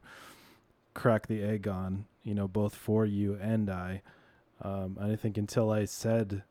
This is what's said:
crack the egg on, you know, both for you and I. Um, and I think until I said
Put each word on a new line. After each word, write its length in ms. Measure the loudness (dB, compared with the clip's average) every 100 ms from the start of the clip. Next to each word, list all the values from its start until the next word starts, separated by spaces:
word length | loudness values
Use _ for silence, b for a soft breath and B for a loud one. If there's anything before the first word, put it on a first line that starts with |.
| -8 B B B B B _ _ _
crack 340 | 0 4 4 2
the 160 | -2
egg 240 | 0 0 -2
on, 380 | -2 -2 -4 -6 _
you 100 | -4
know, 140 | -2 0
both 280 | 0 0 -2
for 300 | 0 2 4
you 320 | 2 0 0
and 280 | 0 2 2
I. 320 | -2 -4 -8 -10 b b b b -10
Um, 360 | -6 -4 -6 -4
and 120 | -2
I 40 | 0
think 220 | -2 -2
until 340 | 0 2 2
I 140 | 2 0
said 580 | -2 0 2 0 -4 -8